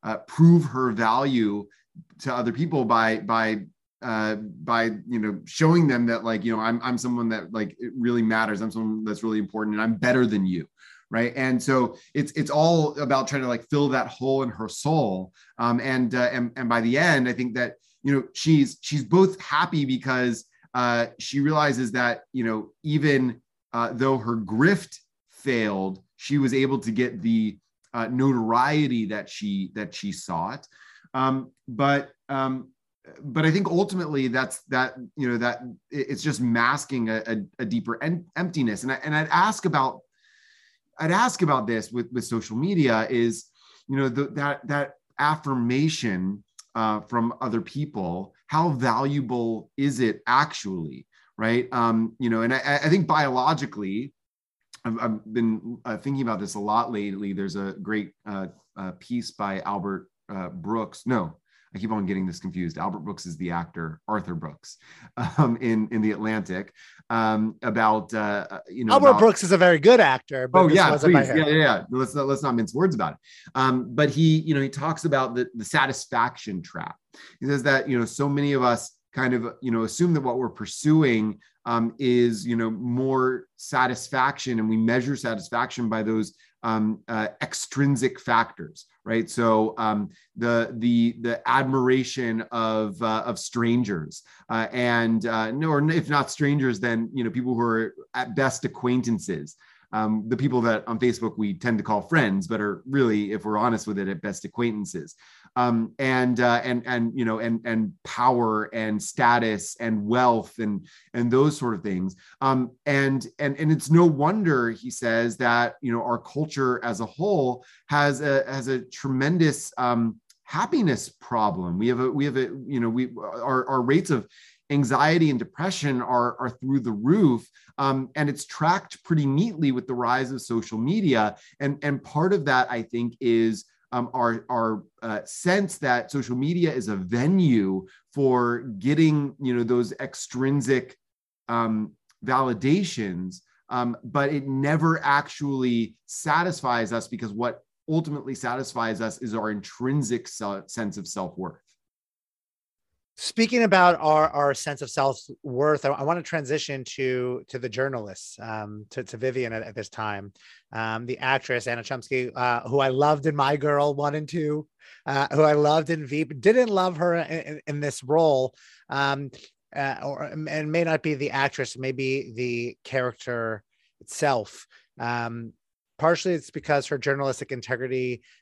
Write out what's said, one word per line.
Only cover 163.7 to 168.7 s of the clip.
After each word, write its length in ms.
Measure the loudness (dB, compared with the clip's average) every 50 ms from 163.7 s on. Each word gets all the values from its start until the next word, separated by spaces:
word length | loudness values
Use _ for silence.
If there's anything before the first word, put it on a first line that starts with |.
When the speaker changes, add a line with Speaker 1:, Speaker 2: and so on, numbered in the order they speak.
| 2 2 2 0 0
Speaker 2:
one 220 | 0 -2 -2 -2
and 120 | -4 -6
two, 400 | -6 -6 -4 -2 -2 -2 -4 -6 _ _ _ _ -20 -20 _ -8
uh, 220 | -4 0 0 0 0
who 120 | 4 4 6
I 100 | 6 6
loved 380 | 6 4 4 4 2 2 0
in 140 | -4 -4 -4
Veep, 340 | -6 -4 -4 -4 -4 -6 2
didn't 300 | 4 4 6 6 4 4
love 280 | 2 2 0 0 0
her 180 | 0 0 2 2
in, 240 | 0 -2 -2 -6 -8
in, 200 | -6 -8 -12 -12 -8
in 120 | -8 -6 -4
this 240 | -4 -4 -6 -6 -4
role, 520 | 0 2 4 6 6 4 4 2 -2 _ _ -20 -20